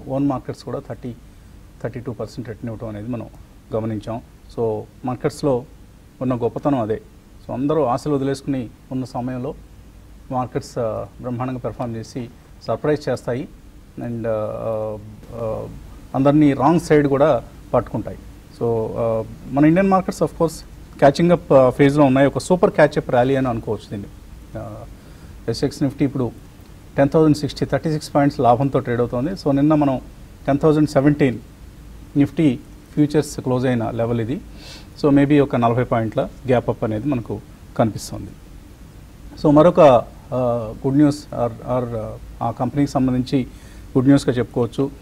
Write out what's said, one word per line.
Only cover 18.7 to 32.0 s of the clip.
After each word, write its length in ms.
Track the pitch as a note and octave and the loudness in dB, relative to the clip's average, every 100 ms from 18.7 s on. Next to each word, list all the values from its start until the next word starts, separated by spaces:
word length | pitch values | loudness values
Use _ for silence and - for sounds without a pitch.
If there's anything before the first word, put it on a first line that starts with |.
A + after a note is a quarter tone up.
| A2+ A2 A#2 | -2 -4 -4
ఆ, 260 | A#2 A2 A2+ A#2 - | -2 -2 -6 -12 -4
మన 140 | C3 D3+ | 2 4
ఇండియన్ 240 | E3+ G3 | 6 4
మార్కెట్స్, 340 | F#3+ F3+ - | 2 0 -2
of 60 | D#3+ | -4
course, 260 | - E3 - - - - - | 0 -2 -2 -16 -20 -20 4
catching 360 | C#3+ D3 F3 E3+ | 4 6 4 2
up, 140 | - | 6
ఆ, 160 | C#3 C3 | 6 6
ఫేజ్‌లో 340 | B2 C#3+ D3 | 6 4 6
ఉన్నాయి. 240 | C#3 C3 C#3 | 4 6 4
ఒక 100 | C3 | 2
సూపర్ 340 | - F3+ G3+ | 0 2 4
catch 260 | E3+ D3 D#3+ | 4 4 2
up 120 | - | 0
rally 260 | B2+ B2+ C3+ | 2 2 2
అని 120 | C3 | 0
అనుకోవచ్చు 420 | A2+ A2+ G#2 - | -2 -4 -6 -6
దీన్ని. 180 | G#2+ G2+ - - - - A2 | -12 -12 -16 -20 -20 -14 -12
ఆ, 260 | G#2+ G#2+ A2+ - - - - - - | -12 -14 -16 -18 -20 -20 -20 -10 -8
ఎస్ఎక్స్ 340 | - C#3 - | -4 -4 -2
Nifty 220 | C#3 - C#3 | -4 -2 -2
ఇప్పుడు 260 | C3 A#2 - - - - - - - | -2 -6 -6 -18 -20 -20 -20 -6 0
టెన్ 120 | C#3 | 2
థౌజండ్ 280 | E3 D#3+ D3 | 4 4 4
సిక్స్టీ, 280 | C3 - C3+ | -2 -6 -4
థర్టీ 260 | C#3 E3+ | -2 -2
సిక్స్ 240 | D3+ - D3+ | -4 -2 0
points 240 | C#3+ D3 | 2 2
లాభంతో 400 | C3+ A#2+ C#3 C3+ | 4 4 2 0
trade 200 | B2 A#2+ | -2 -2
అవుతోంది. 320 | A#2 B2 C3+ | -2 -2 -6
So, 200 | F#3+ D3+ | -4 -2
నిన్న 220 | C#3 D3 | 2 4
మనం 280 | D#3 C#3 B2+ - - - - - | 4 2 -2 -8 -18 -20 -8 -2
ten 120 | C#3 | 2
thousand 300 | D#3+ D3+ D3+ | 4 4 2
seventeen 500 | C#3+ C#3+ D3 C#3 A#2 - - - - - - | 4 4 4 2 0 -10 -20 -20 -20 -20 -20